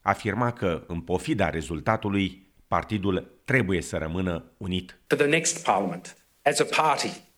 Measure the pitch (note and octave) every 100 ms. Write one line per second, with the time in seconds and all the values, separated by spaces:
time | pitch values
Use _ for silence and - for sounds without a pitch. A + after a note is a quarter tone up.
0 | G2+ G2 G#2+ G2+ B2 A#2+ G2 D#2+ - F2
1 | E2 F2+ - C3 F2+ D#2 D#2 D#2+ D2 A2
2 | G#2 G2+ F#2+ F#2+ _ _ _ F2+ - G#2+
3 | F#2+ F#2 - - - B2+ F#2 F2+ - E2+
4 | D#2 E2+ F#2 E2+ - _ G2 F#2 F2+ -
5 | _ C#3+ C#3+ D#3+ D#3+ - - G2+ F#2 E2+
6 | - - _ _ D3 D3 D3+ - D#3 C#3
7 | E3+ - -